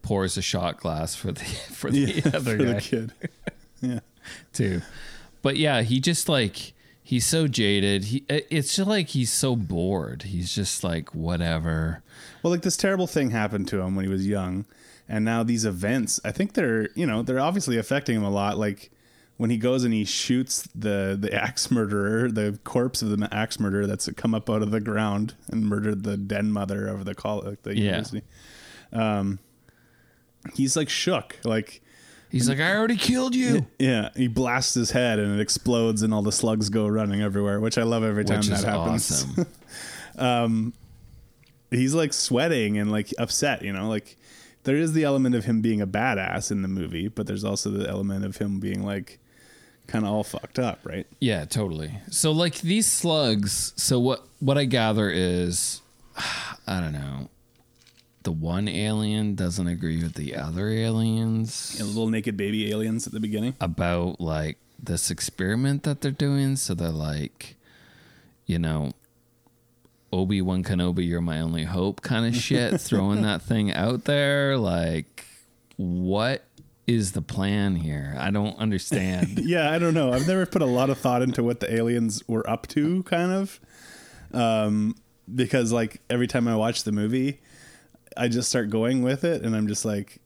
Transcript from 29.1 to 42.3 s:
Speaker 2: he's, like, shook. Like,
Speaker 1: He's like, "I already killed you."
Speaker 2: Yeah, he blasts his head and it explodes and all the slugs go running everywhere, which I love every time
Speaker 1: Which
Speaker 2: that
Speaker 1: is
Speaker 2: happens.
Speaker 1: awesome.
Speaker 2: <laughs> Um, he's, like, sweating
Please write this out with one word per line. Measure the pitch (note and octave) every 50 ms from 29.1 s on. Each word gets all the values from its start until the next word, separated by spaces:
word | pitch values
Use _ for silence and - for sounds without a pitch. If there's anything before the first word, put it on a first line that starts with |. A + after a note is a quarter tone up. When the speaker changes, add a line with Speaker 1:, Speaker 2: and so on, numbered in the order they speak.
| G#2+ G2+ G2 G2 G2 F#2+ _ _ _ _ _ - _ _ _ _ _ _ _ _ _ _ _ _ _ _ - - -
Speaker 2:
he's, | - C3+ C3 -
like, | D#3+ D3+ B2+
shook. | - - - F3+ F#3 B2 - - - - -
Like, | A#2+ A2 A2 G#2+ - - - _ _ - - - - - - - _
Speaker 1:
He's | - C3 A#2+ A#2+
like, | C#3 C3+
"I | D#3+ F3 G3
already | G#3+ A3 A3+ A#3+
killed | F#3+ - - B3 B3+ B3+ C4 B3
you." | B3+ B3+ B3 A#3 G3+ B2+ - - -
Speaker 2:
Yeah, | C#3 C3 B2+ A2 G2+ - -
he | - B2+
blasts | A#2+ A2 B2+ C3 A#2+ A#2+ C3 B2 -
his | - B2+ A#2 -
head | - B2 B2 A#2+ A2+ G#2+
and | G#2 G#2 G2+ G#2
it |
explodes | G#2+ - - - - B2 A#2+ A#2 A2+ A2+ A2 G#2
and | A2 A2 A2
all | G#2+
the | G2+ G#2+
slugs | G#2 - - A2+ A2 A2 G#2+ G2+
go | G2+ A2+ G#2+ G#2
running | G#2 A2 G#2+ G2+ G2 G2+
everywhere, | G#2+ G#2 G2 G2+ G2+ G2+ G2+ G#2
which | A2 A2+ -
I | B2
love | A2+ A#2 A#2 A2+ A2
every | A2 G#2 G#2 G#2
time | G2+ - G#2+
Speaker 1:
Which | G#2 G#2
Speaker 2:
that | G2+ G2+
Speaker 1:
is | G2+
Speaker 2:
happens. | A2 G#2 E2 E2 E2 - D#2 - -
Speaker 1:
awesome. | D#2 C#2+ C2+ C2+ B1+ - F3 -
Speaker 2:
<laughs> | - - - - - - - - - - - - - -
Um, | C3 B2 B2 A#2+ A#2 A2+ A2+ A2 A2 A#2 A#2+ - - - - - - - - - - - _ _ - _ _ _ _ _
he's, | A#2+ A#2+ B2+ C3 D3
like, | E3 D#3+ D3
sweating | - - - -